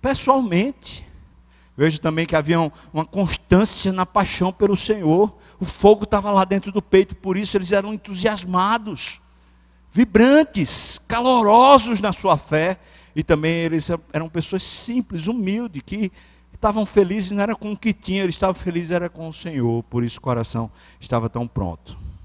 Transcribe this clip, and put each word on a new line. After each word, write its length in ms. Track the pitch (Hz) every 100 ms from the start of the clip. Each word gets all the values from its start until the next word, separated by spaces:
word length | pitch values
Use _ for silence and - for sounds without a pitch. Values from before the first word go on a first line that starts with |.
Pessoalmente. 1040 | 262 269 - 269 233 175 247 - - - - - - _ _ _ _ -
Veja 220 | 156 156
também 260 | 165 160 165
que 100 | 160
havia 240 | 151 170
um, 120 | 156 - -
uma 140 | 156 156
constância 880 | 196 180 - _ 180 214 - 190
na 140 | 185 185
paixão 440 | - 190 - 180
pelo 240 | 180 202 196
Senhor. 580 | - 214 160 170 208 - - _
O 60 | 180
fogo 380 | - 202 214
estava 280 | 208 208 202
lá 120 | 196
dentro 280 | 190 196 202
do 100 | 196
peito, 340 | - 190 190 -
por 220 | 190 185
isso 180 | 208 202
eles 160 | 180
eram 220 | 196 202
entusiasmados, 1300 | 214 - 185 214 208 185 180 190 226 214 151 - - _ _ _ _ _ _ _
vibrantes, 1080 | 170 240 202 247 294 311 - 156 - - - _
calorosos 920 | 233 247 247 208 226 262 277 220 214
na 100 | 202
sua 260 | 170 190 151
fé. 420 | - 151 170 185 _ - _ 151
E 80 |
também 280 | - 156 156
eles 380 | 170 165 160 147 165 _
eram 160 | 151 160
pessoas 340 | 170 156 185
simples, 640 | - - - 247 - 175 165
humildes, 560 | 240 190 208 240 151 -
que 260 | 202 196 _ _ _ _
estavam 320 | - 214 214 202
felizes, 460 | 208 180 208 185
não 100 | 202
era 140 | 202 226
com 160 | 208
o 60 | 208
que 160 | 226
tinham, 300 | 208 - 190
eles 120 | 190 -
estavam 180 | 190
felizes, 380 | 180 185 170 165
era 180 | 175 175
com 200 | 160 160
o 40 |
Senhor, 480 | 151 170 143 117 117
por 200 | 113 120
isso 160 | 120 -
o 20 |
coração 480 | 135 117 113 117 113 _ - _
estava 300 | - 117 113
tão 180 | 117 120
pronto. 500 | - 92 80 - - - -